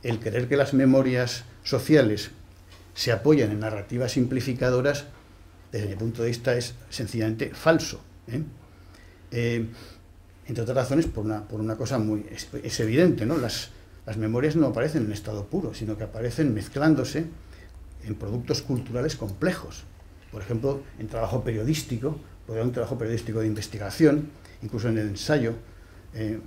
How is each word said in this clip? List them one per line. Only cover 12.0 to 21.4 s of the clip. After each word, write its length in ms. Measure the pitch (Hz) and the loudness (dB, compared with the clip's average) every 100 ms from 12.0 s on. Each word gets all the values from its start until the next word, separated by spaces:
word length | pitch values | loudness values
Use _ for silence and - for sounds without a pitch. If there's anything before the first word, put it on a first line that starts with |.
| 107 107 104 | 0 -2 -4
es, 200 | 113 - - | -12 -10 -8
es 180 | - - | -6 -2
evidente, 440 | 110 127 180 - 107 | 2 6 6 4 0
¿no? 120 | 160 | 0
Las, 320 | 117 - - - - - - | -2 -4 -10 -16 -20 -16 -8
las 120 | 104 | -4
memorias 400 | 107 120 151 160 | 0 2 2 4
no 100 | 139 | 2
aparecen 380 | 113 147 151 110 | 2 0 0 -2
en 80 | |
estado 320 | 101 - 107 101 | -4 -6 -8 -4
puro, 280 | 180 143 | -4 -4
sino 240 | - 110 107 | -6 -6 -6
que 60 | |
aparecen 500 | 110 110 120 120 151 | -6 -4 -4 0 2
mezclándose 760 | 104 92 139 156 139 123 151 165 - - - - - - - | 2 -2 2 4 4 2 -2 -6 -10 -18 -20 -20 -18 -18 -14
en 120 | 107 101 | -8 -8
productos 460 | 98 120 120 113 | -4 -6 -2 -4
culturales 540 | - 127 - 120 151 - | 0 -2 -2 -2 -2 -4
complejos. 680 | 107 95 165 180 - - - - - - - | -8 -2 -2 -2 -8 -14 -18 -20 -20 -20 -16
Por 100 | 110 | -12
ejemplo, 420 | 95 117 135 139 139 - | -4 0 0 -2 -8 -12
en 80 | 113 | -8
trabajo 360 | 117 113 131 | -2 0 0